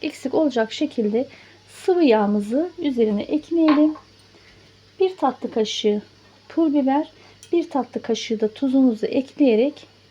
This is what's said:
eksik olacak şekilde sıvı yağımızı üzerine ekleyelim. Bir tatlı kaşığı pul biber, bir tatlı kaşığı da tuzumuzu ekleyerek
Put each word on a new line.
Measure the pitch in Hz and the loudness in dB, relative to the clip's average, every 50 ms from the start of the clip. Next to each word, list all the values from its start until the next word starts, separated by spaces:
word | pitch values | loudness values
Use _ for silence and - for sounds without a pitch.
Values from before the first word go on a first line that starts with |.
eksik | - 311 - - - 262 - | -6 -10 -8 -8 -6 -2 0
olacak | - 320 285 240 233 226 220 - | 0 0 0 0 -2 -2 -2 -4
şekilde | - 311 - - - 220 208 214 226 269 - - - - - - _ _ - - - - | -4 -6 -4 -2 -2 -2 -2 -2 -2 -4 -4 -10 -20 -20 -20 -20 _ _ -20 -20 -6 -2
sıvı | - 359 349 339 | 0 2 4 4
yağımızı | 262 220 214 208 202 208 208 202 208 233 285 339 359 - - | 4 4 4 2 2 0 -2 -2 -2 -2 -2 -2 -4 -6 -6
üzerine | 339 294 254 233 226 214 208 208 | -4 -2 0 0 0 0 0 -2
ekleyelim. | - - - 302 - - 330 330 320 311 294 294 302 311 311 - - - _ _ - _ - - - - - - - - _ _ _ _ _ - | -2 -2 -4 -4 -4 -2 0 2 2 4 4 4 2 2 0 -4 -12 -20 _ _ -20 _ -20 -20 -20 -20 -20 -20 -20 -20 _ _ _ _ _ -2
Bir | 381 370 370 | -2 -2 -2
tatlı | - 311 262 254 - - 220 | -2 -2 -2 -2 -4 -8 -6
kaşığı | - 233 220 214 - - - 214 208 208 - - _ _ _ - _ _ _ - | -2 -2 -2 -2 -2 -2 0 0 0 -2 -4 -10 _ _ _ -20 _ _ _ -6
pul | - 311 330 320 277 | -2 0 0 2 2
biber, | 294 262 262 269 294 311 - - - - - - _ - - | 2 2 2 2 0 -2 -4 -8 -20 -20 -20 -20 _ -8 -4
bir | - 339 330 - | -2 -2 -2 -2
tatlı | - 277 240 - - 247 | -4 -6 -4 -6 -8 -8
kaşığı | - - 226 220 - - 226 214 | -6 -4 -4 -4 -4 -4 -4 -2
da | 220 214 220 | -2 -4 -4
tuzumuzu | - 277 269 254 269 262 254 220 214 214 | -4 -2 0 2 4 4 4 2 0 -2
ekleyerek | - - 277 262 - - - 294 262 220 214 247 294 294 - - - _ _ _ _ | -4 -2 -2 -4 -4 -2 2 2 4 4 4 2 0 -2 -6 -16 -20 _ _ _ _